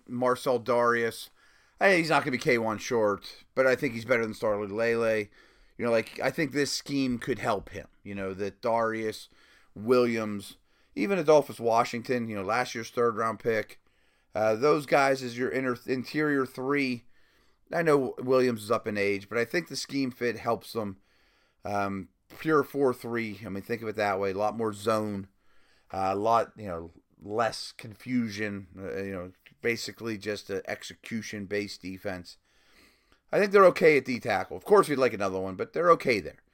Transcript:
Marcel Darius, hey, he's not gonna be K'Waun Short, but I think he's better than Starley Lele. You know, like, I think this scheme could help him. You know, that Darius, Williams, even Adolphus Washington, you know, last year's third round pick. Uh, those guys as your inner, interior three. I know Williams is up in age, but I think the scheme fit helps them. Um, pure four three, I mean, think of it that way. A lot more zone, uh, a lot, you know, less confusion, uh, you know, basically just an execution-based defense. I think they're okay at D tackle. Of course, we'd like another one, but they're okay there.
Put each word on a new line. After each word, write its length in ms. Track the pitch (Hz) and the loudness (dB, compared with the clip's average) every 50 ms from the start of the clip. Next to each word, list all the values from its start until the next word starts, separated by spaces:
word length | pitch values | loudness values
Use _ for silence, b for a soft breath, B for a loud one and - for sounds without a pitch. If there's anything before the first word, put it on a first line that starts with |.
| _ | _
Marcel 520 | - 127 120 127 123 123 123 - 139 127 117 | -10 -6 0 2 2 0 2 0 0 0 0
Darius, 720 | 107 127 120 120 120 117 117 117 117 113 - - - - b b b b b b b b b b | 0 0 2 4 4 4 4 2 0 -2 -4 -6 -16 -18 b b b b b b b b b b
hey, 160 | 202 196 190 | 4 4 4
he's 140 | 165 160 151 | 4 2 2
not 120 | 160 139 | 2 2
gonna 140 | - 147 127 | 2 0 -4
be 20 | 120 | -2
K'Waun 400 | - 156 123 117 113 110 107 101 | 2 2 2 2 2 -2 -4 -4
Short, 460 | - - 127 113 107 104 101 - - - - - - _ - | -4 -2 0 2 2 2 2 0 -4 -16 -20 -20 -20 _ -2
but 120 | 135 131 | 2 4
I 80 | 131 127 | 4 4
think 200 | 123 147 131 113 | 2 0 -4 -4
he's 100 | 117 113 | -6 -2
better 180 | 123 127 117 | 0 0 0
than 120 | 113 110 107 | 0 -2 -4
Starley 320 | - 123 110 104 101 107 | -2 -2 0 0 0 -4
Lele. 600 | 98 101 110 117 117 117 117 117 113 110 110 107 - b b b b b b b b b - | -6 -4 -2 0 0 2 2 2 2 0 0 -2 -4 b b b b b b b b b -4
You 60 | 117 | -2
know, 60 | 120 | 0
like, 300 | 117 113 110 - - - | 2 0 0 -2 -8 -4
I 100 | - 135 | -4 -4
think 220 | 135 - 160 131 | -2 -2 -4 -2
this 200 | 123 147 139 135 | 0 -2 -2 0
scheme 460 | - - - - 143 139 135 127 123 113 | -2 -6 -6 -4 -2 0 0 0 -2 -4
could 200 | - 135 120 104 | -4 -4 -4 -2
help 320 | 123 120 107 95 - - | -2 -2 -2 -2 -4 -8
him. 160 | - 95 71 - _ _ | -12 -12 -14 -14 _ _
You 120 | - 101 98 | -14 -12 -8
know, 200 | 98 95 95 95 | -8 -6 -6 -6
that 260 | 92 101 98 - _ | -4 -6 -6 -6 _
Darius, 680 | - 120 113 117 113 110 110 110 110 110 104 - - _ b b b b b b b b b | -2 0 2 2 2 0 -2 -2 -4 -6 -6 -8 -14 _ b b b b b b b b b
Williams, 840 | 101 104 117 127 123 123 120 117 113 110 107 104 101 95 - - _ _ _ _ _ _ _ - | -8 2 4 4 6 6 4 0 -2 -2 -4 -6 -8 -10 -12 -18 _ _ _ _ _ _ _ -4
even 240 | - 208 196 196 180 | -2 0 0 0 2
Adolphus 420 | 151 151 151 147 139 - 113 - | 6 8 8 8 6 4 -6 -4
Washington, 680 | 117 117 110 117 120 - - 120 113 - 127 123 113 113 | 0 2 4 4 2 2 -2 -8 -4 -2 -2 -2 -2 -4
you 80 | 107 | -6
know, 60 | 101 | -6
last 320 | 95 98 113 123 123 - - | -4 -2 0 0 -2 -2 -6
year's 160 | 117 113 - | -10 -10 -6
third 260 | - 123 120 117 110 | -2 0 0 0 2
round 220 | 107 113 113 107 - | 0 -2 -2 -4 -2
pick. 420 | - 120 113 107 104 - - - _ _ _ _ _ _ _ _ _ _ - | -2 0 0 0 -2 -6 -12 -20 _ _ _ _ _ _ _ _ _ _ -4
Uh, 200 | 90 107 110 110 | 0 2 2 2
those 320 | 110 135 151 156 156 139 | 4 4 4 4 2 2
guys 360 | - 165 143 135 135 135 131 | 2 2 4 4 4 0 0
as 160 | 131 120 117 120 | -4 -10 -6 -4
your 120 | 127 110 | -4 -2
inner, 280 | - 131 131 127 120 - - | -2 -2 -2 -2 -4 -6 -4
interior 580 | - 131 131 117 - - 147 151 151 143 139 131 | -6 -4 -4 -4 -4 -4 -2 0 0 0 0 -2
three. 600 | 123 - 135 127 135 147 143 135 127 123 117 - - - _ _ _ _ _ _ _ _ _ _ - | -2 -6 -8 -4 -2 0 0 0 -2 -4 -6 -8 -18 -20 _ _ _ _ _ _ _ _ _ _ -6
I 100 | 160 170 | -4 0
know 320 | 170 160 147 143 127 117 - - | 2 4 4 4 4 0 -4 -6
Williams 460 | 123 123 131 131 127 123 117 104 104 | -2 2 4 4 4 4 0 -2 -2
is 60 | 104 | -2
up 160 | 117 107 - | -2 -2 -2
in 120 | 110 104 104 | -4 -2 0
age, 300 | 98 101 101 101 101 - | 0 0 0 -2 -4 -4
but 100 | 110 117 | -2 -2
I 60 | 117 | -2
think 240 | - - 175 165 - | 0 -2 -4 -4 -4
the 80 | 139 | -8
scheme 340 | - - - 131 139 135 127 | -10 -8 -4 -2 -2 -2 -2
fit 280 | - - 120 120 107 110 | -4 -2 -4 -2 -2 -2
helps 340 | - 117 113 92 - - | -2 -2 -2 -2 -4 -8
them. 260 | - 113 107 101 95 _ _ _ _ _ _ _ _ _ _ _ _ _ - | -6 -6 -6 -6 -8 _ _ _ _ _ _ _ _ _ _ _ _ _ -8
Um, 440 | 95 101 101 101 98 98 98 90 - _ _ _ _ - - | -4 -2 -2 -2 -2 -4 -6 -10 -12 _ _ _ _ -18 -6
pure 220 | - 156 156 147 131 | 0 4 4 4 4
four 280 | - - 139 143 127 | 2 0 2 2 2
three, 460 | 123 - - 117 117 117 113 107 98 95 113 | 2 0 -6 -6 -4 -4 -4 -4 -8 -10 -10
I 40 | 98 | -8
mean, 140 | 95 98 | -8 -8
think 200 | 98 - 117 113 | -6 -6 -6 -6
of 60 | 113 107 | -6 -6
it 80 | 101 | -2
that 220 | 107 104 101 98 95 | 0 0 0 2 0
way. 140 | 98 98 | 0 -2
A 60 | 92 98 | 0 0
lot 180 | 104 107 104 | 0 -2 0
more 160 | 113 113 107 | -2 -4 -4
zone, 560 | 104 101 101 113 110 107 107 107 101 98 95 - _ _ _ _ _ - _ _ _ _ _ - | -4 -2 0 0 0 2 0 -2 -4 -6 -8 -10 _ _ _ _ _ -20 _ _ _ _ _ -10
uh, 180 | - 95 95 95 | -6 -2 0 0
a 60 | 98 | 0
lot, 360 | 101 104 113 117 113 107 - - | 0 2 4 4 4 2 0 -6
you 100 | 107 107 | -12 -10
know, 240 | 98 85 82 85 85 - - _ _ _ _ | -8 -8 -8 -8 -12 -16 -20 _ _ _ _
less 500 | 78 101 104 113 117 110 - - - - | -12 -6 -2 0 0 0 -2 -6 -12 -14
confusion, 920 | - - - 113 104 _ - 120 127 123 117 110 101 101 110 104 101 98 95 87 95 95 | -16 -16 -16 -16 -18 _ -8 -2 0 0 0 -2 -4 -6 -6 -4 -6 -8 -10 -12 -16 -12
uh, 240 | 98 87 - 95 | -10 -8 -8 -6
you 100 | 98 98 | -6 -6
know, 200 | 98 90 90 92 - _ _ - _ _ | -8 -8 -10 -12 -14 _ _ -20 _ _
basically 560 | - 117 113 107 - 104 101 - 110 117 110 98 | -2 -2 -2 -2 -6 -12 -12 -10 -8 -8 -8 -6
just 320 | 98 107 104 98 - - | -6 -6 -6 -6 -6 -6
an 120 | 98 92 - | -6 -6 -6
execution-based 1120 | - 107 - - - 92 _ - - 117 110 104 - 107 107 98 92 101 104 104 98 - - | -8 -10 -10 -10 -16 -18 _ -14 -8 -8 -8 -8 -8 -10 -10 -8 -4 -4 -4 -4 -4 -10 -12
defense. 540 | - 92 95 95 - 101 92 90 87 - - _ b b b b b b b b b b b b b b b b b b | -12 -12 -12 -10 -8 -8 -8 -8 -12 -16 -20 _ b b b b b b b b b b b b b b b b b b
I 60 | - 165 | 2 2
think 140 | 202 202 | 2 6
they're 120 | 196 202 190 | 8 8 8
okay 320 | 180 - - 180 156 151 131 | 8 8 8 6 6 6 6
at 60 | - | 2
D 160 | 131 123 107 | 0 -6 -4
tackle. 360 | - 117 101 92 92 - 78 | -2 0 0 0 -2 -4 -10
Of 80 | 92 - | -10 2
course, 240 | - 208 196 156 143 | 4 6 6 6 4
we'd 80 | 143 | 2
like 160 | 127 131 120 | 2 2 0
another 280 | 110 98 101 95 92 92 | 2 0 -4 -2 -2 -4
one, 160 | 95 95 95 | -6 -6 -6
but 160 | 98 113 - | -6 -8 -6
they're 180 | - 151 170 175 | -4 0 4 4
okay 300 | 165 139 - 135 117 98 | 4 4 4 0 0 0
there. 220 | 73 76 - _ _ _ | 0 -6 -14 _ _ _